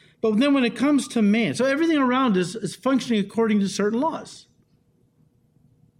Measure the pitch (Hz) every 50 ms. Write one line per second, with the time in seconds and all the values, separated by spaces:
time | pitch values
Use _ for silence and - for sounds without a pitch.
0 | _ _ _ _ - 220 214 208 269 294 277 277 247 226 - - 240 294 294 262
1 | 220 - - 233 214 202 208 233 226 156 127 - 240 269 269 285 330 330 320 294
2 | 269 247 247 262 269 247 190 185 180 165 - 226 - 175 - - - 254 277 247
3 | - - 233 208 196 196 - 220 226 220 214 208 196 190 185 - 196 208 220 233
4 | 285 320 269 - - - - - - _ _ _ _ _ _ _ _ _ _ _
5 | _ _ _ _ _ _ _ _ _ _ _ _ _ _ _ _ _ _ _ _